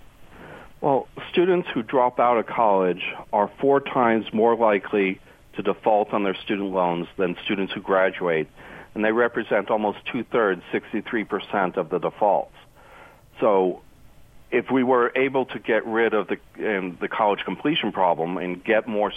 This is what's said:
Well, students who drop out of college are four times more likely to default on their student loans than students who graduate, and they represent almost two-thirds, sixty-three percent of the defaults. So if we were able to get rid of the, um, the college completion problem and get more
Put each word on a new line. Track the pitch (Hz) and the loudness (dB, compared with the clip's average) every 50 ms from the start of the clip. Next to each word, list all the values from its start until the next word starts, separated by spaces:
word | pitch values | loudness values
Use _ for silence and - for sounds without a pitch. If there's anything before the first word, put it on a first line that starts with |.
| - - - - - - - - - - - - - - - - | -20 -20 -20 -20 -20 -20 -20 -20 -20 -18 -18 -20 -20 -20 -10 -4
Well, | - 151 135 123 - - - - - - | 0 2 2 2 0 -4 -10 -16 -14 -4
students | - 185 175 185 180 175 175 - - | 0 2 4 4 4 2 0 -2 -4
who | 127 110 | -6 -4
drop | - - 131 123 123 - - | 0 2 2 2 2 2 2
out | 123 123 123 113 | 2 4 4 2
of | 101 | 0
college | - - - 117 107 98 95 95 90 87 90 - - - - - - - | -2 0 2 4 4 4 4 4 2 0 -2 -4 -8 -8 -10 -8 -4 0
are | 107 104 101 - - | 0 0 0 -2 -2
four | - 135 139 139 | 2 2 2 2
times | 139 - - 139 123 117 113 110 101 - | 0 0 0 2 2 4 4 2 0 -2
more | - 107 110 117 117 | 0 2 4 4 4
likely | 110 117 110 104 98 - - - 104 98 92 92 - - - - - - - - - | 4 4 4 4 2 0 0 0 2 2 0 0 -4 -10 -20 -20 -20 -20 -14 -10 -6
to | |
default | 98 101 95 - - 117 107 104 104 - - | -4 -4 -4 -2 2 2 2 2 2 0 -2
on | 107 101 | -2 0
their | 98 92 | -2 -2
student | - - - 110 98 101 98 | -4 -4 -4 -4 -4 -2 -2
loans | 95 95 90 87 85 85 85 - - - | 0 0 0 0 0 -2 -4 -6 -4 -2
than | 95 90 90 - - | -2 -2 -2 -4 -6
students | - 104 98 98 90 - | -4 -4 -4 -4 -4 -6
who | 107 | -6
graduate, | 92 - 95 95 95 95 - - 92 87 82 80 78 - - - - - - - - - - | -4 0 2 2 2 2 0 -2 -2 -2 0 0 -2 -4 -8 -18 -20 -20 -18 -20 -18 -10 -6
and | 107 104 | -2 0
they | 110 | 0
represent | 110 117 120 117 - 127 110 - 127 104 98 - | 2 2 0 0 0 -4 -4 -2 -2 -2 0 0
almost | 120 107 107 104 98 - - - | -2 0 0 -2 -2 -4 -6 -8
two-thirds, | - 123 110 - - 123 110 101 95 87 - - | -8 -8 -6 -2 0 0 2 2 0 -2 -4 -6
sixty-three | - 104 - - - 107 95 - - 113 101 | -6 -6 -6 -6 -6 -6 -6 -4 -4 -6 -4
percent | - 107 95 - - - 104 95 87 87 | -4 -6 -6 -6 -4 -2 -2 -2 -2 -2
of | 98 87 78 | -4 -4 -2
the | 90 87 | -2 -4
defaults. | 80 87 - - 110 104 92 69 - - - - - - - - - - - - - - - - _ _ - - | -4 -4 -2 0 2 2 2 2 -2 -4 -10 -20 -20 -20 -20 -20 -20 -20 -20 -20 -20 -20 -20 -20 _ _ -6 -2
So | 127 113 101 95 95 92 - - - - - - - - - - - - - - - - | 2 4 4 4 4 2 0 -4 -10 -20 -20 -20 -20 -20 -20 -20 -20 -20 -20 -20 -8 -4
if | - 123 117 - | -2 -2 0 0
we | 127 135 123 | 0 2 4
were | 123 131 123 120 120 - | 4 4 4 4 2 2
able | 131 135 135 131 135 127 - | 0 0 0 0 -2 -2 -4
to | - 123 | -6 -6
get | - - 113 107 - 113 | -2 0 0 0 0 0
rid | 110 113 113 110 107 | 0 2 2 2 2
of | 107 92 - | 0 0 -2
the, | 104 - - - - - - 104 104 95 | -4 -8 -8 -12 -12 -6 -4 -2 -2 -2
um, | 92 90 87 - | -4 -6 -6 -6
the | 104 95 | -6 -6
college | - - 110 104 98 - - | -2 0 2 2 2 0 -2
completion | - 92 - - 147 165 165 - 107 | -6 -6 -4 -2 -2 0 0 -2 -2
problem | - 101 92 87 82 76 82 85 92 85 | 0 2 2 2 2 2 -2 -4 -4 -4
and | 85 90 90 90 - | -6 -6 -6 -6 -2
get | 110 110 107 110 117 | 0 0 0 0 0
more | 107 104 104 98 - | -2 -2 -2 -2 -4